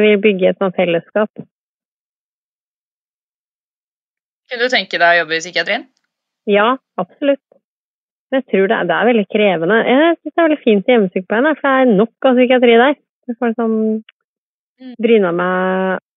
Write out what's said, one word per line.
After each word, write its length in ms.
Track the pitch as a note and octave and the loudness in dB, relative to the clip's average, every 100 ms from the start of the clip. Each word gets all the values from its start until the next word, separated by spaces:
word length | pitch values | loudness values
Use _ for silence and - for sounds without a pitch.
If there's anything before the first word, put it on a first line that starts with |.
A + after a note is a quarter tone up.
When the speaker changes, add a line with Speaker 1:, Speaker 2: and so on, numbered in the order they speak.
Speaker 1:
vil 180 | G#3+ G#3 | 2 2
bygge 300 | G#3+ F#3+ F#3 | 2 2 0
et 80 | F3+ | 0
sånt 160 | F#3+ F#3 | -4 -2
fellesskap. 520 | F3 E3+ - G#3 G#3+ - - _ _ _ _ _ _ _ _ _ _ _ _ _ _ _ _ _ _ _ _ _ _ _ _ _ _ _ _ _ - | -2 -2 -4 -6 -6 -8 -20 _ _ _ _ _ _ _ _ _ _ _ _ _ _ _ _ _ _ _ _ _ _ _ _ _ _ _ _ _ -12
Speaker 2:
Kunne 120 | B3 | -6
du 60 | B3 | -2
tenke 300 | B3 F#3+ E3+ | -2 -4 0
deg 40 | |
å 160 | E3+ F3 | 2 2
jobbe 120 | D#3+ D#3+ | 0 -6
i 60 | |
psykiatrien? 440 | F3 E3+ E3+ A3+ - _ _ _ _ _ - | -6 -6 -4 -6 -8 _ _ _ _ _ -2
Speaker 1:
Ja, 300 | G3+ A3 C4 _ - | 2 2 -2 _ -12
absolutt. 420 | F3+ - C#4+ C#4 _ _ _ _ _ _ _ _ - | -10 -6 -2 -4 _ _ _ _ _ _ _ _ -6
Men 80 | - | -6
jeg 40 | - | -2
tror 180 | F#3+ G3 | -2 0
det 80 | A3 | -2
er, 80 | |
det 120 | E3+ E3 | -2 -2
er 100 | A#3+ | 0
veldig 200 | A#3 G3 | 0 -2
krevende. 460 | G#3 G#3 E3 E3 A3 - | -2 0 0 0 0 2
Jeg 300 | B3+ E4 E4 | 2 2 -2
synes 180 | D4+ | -6
det 60 | - | -2
er 60 | E4 | 0
veldig 140 | D4 | 0
fint 240 | - G3+ F#3 | 0 0 2
i 40 | |
hjemmesykepleien, 520 | A#3+ F#3 F#3+ F3+ G#3+ D4 | 2 0 -4 -4 -2 -2
da, 80 | |
for 120 | C#4+ C#4 | -2 -2
det 60 | C4 | 2
er 180 | C4 | 2
nok 320 | F#3+ A3+ - C4 | 2 0 0 0
av 80 | B3 | 2
psykiatri 400 | B3 B3+ A#3+ A#3 | 2 4 4 4
der. 180 | C4 | 4
Det 400 | D4 _ _ - | 0 _ _ -12
er 40 | A#3 | -6
folk 180 | A#3 A3 | -6 -4
som 160 | A3+ A3 A3 A3 - _ _ _ _ _ _ | -2 -2 -2 -4 -8 _ _ _ _ _ _
Speaker 3:
Mm. 200 | _ B3+ A#3+ | _ -20 -4
Speaker 1:
bryner 320 | A3 A3+ F3+ | 2 2 2
meg, 680 | E3+ F3+ F#3 F#3 F#3 F#3+ F#3 _ | -2 -2 -2 -2 -2 -2 -6 _